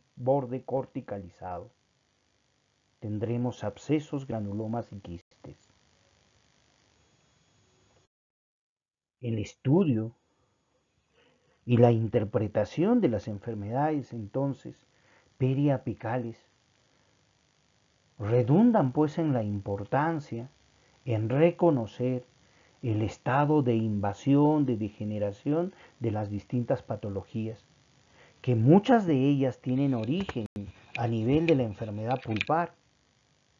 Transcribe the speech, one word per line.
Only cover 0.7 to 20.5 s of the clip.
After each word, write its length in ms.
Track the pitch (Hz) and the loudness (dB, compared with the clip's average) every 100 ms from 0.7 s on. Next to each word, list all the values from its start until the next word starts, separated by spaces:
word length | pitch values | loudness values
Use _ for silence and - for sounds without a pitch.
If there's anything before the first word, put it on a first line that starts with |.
| 135 135 135 - 101 87 - 90 87 113 _ _ _ _ _ _ _ _ _ _ _ _ _ | -6 -4 -10 -10 -10 -12 -14 -12 -12 -12 _ _ _ _ _ _ _ _ _ _ _ _ _
Tendremos 640 | 107 104 110 120 123 - | -8 -4 -4 -2 -4 -4
abscesos, 640 | 104 - - 151 151 143 135 | -8 -8 -2 -2 -2 -8 -6
granulomas 640 | 113 101 107 110 117 - | -6 -6 -6 -6 -6 -8
y 80 | 101 | -14
quistes. 720 | 90 85 - _ 143 - _ _ _ _ _ _ _ 50 50 _ _ 50 50 50 _ _ _ _ _ _ _ _ _ _ _ _ _ _ _ _ _ _ _ _ _ _ | -14 -14 -16 _ -20 -20 _ _ _ _ _ _ _ _ _ _ _ _ _ _ _ _ _ _ _ _ _ _ _ _ _ _ _ _ _ _ _ _ _ _ _ _
El 160 | 120 113 | -6 -4
estudio 800 | 101 - 131 170 170 110 113 - _ _ _ _ _ _ _ _ _ _ _ _ _ _ - | -6 -6 2 4 4 0 -2 -10 _ _ _ _ _ _ _ _ _ _ _ _ _ _ 2
y 100 | 120 | 6
la 140 | 120 | 6
interpretación 1080 | 113 110 113 104 110 104 110 104 - 190 247 | 6 2 0 0 -2 0 0 -2 0 2 4
de 100 | 165 | 2
las 180 | 107 - | 0 -4
enfermedades, 840 | 101 120 107 101 123 156 147 - | -8 -8 -8 -4 -2 0 -2 -6
entonces, 640 | 120 101 135 139 135 - - _ _ _ _ _ _ | -10 -8 -4 -4 -6 -12 -18 _ _ _ _ _ _
periapicales 1080 | 131 135 147 131 - 98 110 127 117 110 _ _ _ _ _ _ _ _ _ _ _ _ _ _ _ _ _ - | 0 2 2 0 -4 -6 -4 -4 -6 -12 _ _ _ _ _ _ _ _ _ _ _ _ _ _ _ _ _ -8
redundan, 720 | 104 120 117 160 240 214 135 | 0 2 4 6 6 4 2
pues, 260 | 139 151 160 | 2 0 0
en 160 | 160 | 0
la 100 | 123 | 0
importancia 1040 | 104 101 101 98 101 139 156 160 147 117 131 | -2 -4 -4 -6 -4 -2 -2 -4 -6 -10 -12